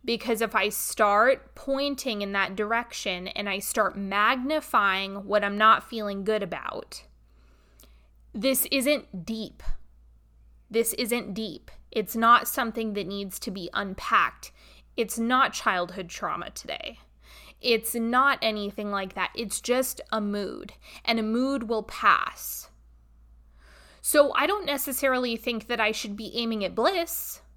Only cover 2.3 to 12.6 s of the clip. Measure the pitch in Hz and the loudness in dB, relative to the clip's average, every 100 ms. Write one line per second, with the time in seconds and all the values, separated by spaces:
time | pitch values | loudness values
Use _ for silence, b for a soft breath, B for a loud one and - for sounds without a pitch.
2.3 | 196 190 196 208 233 233 - 208 180 185 | 0 0 -2 0 0 -2 -6 -6 -4 -6
3.3 | - 202 190 - - 202 202 196 196 214 | -6 -4 -4 -2 0 0 0 -2 4 4
4.3 | 262 262 311 - 233 202 190 196 196 202 | 4 0 -2 2 2 4 2 -2 -8 2
5.3 | 208 202 202 214 - - 226 208 196 190 | 2 2 6 6 6 4 -6 -6 -2 0
6.3 | 214 190 156 - - - - - _ _ | 0 0 -6 -6 -10 -12 -16 -18 _ _
7.3 | b b b b b b b b b - | b b b b b b b b b -14
8.3 | 220 262 262 - 277 254 285 - 185 165 | -2 0 2 2 2 2 0 -2 -12 -8
9.3 | 226 214 - - - - - - - _ | -8 -8 -6 -2 -2 -2 -20 -20 -20 _
10.3 | _ - - _ 220 233 - 233 240 - | _ -20 -20 _ 0 0 -2 -2 -2 -2
11.3 | 196 220 - - - - 226 208 226 233 | -6 -8 -10 -16 -20 -6 -4 -2 2 6
12.3 | 240 - - | 6 6 -2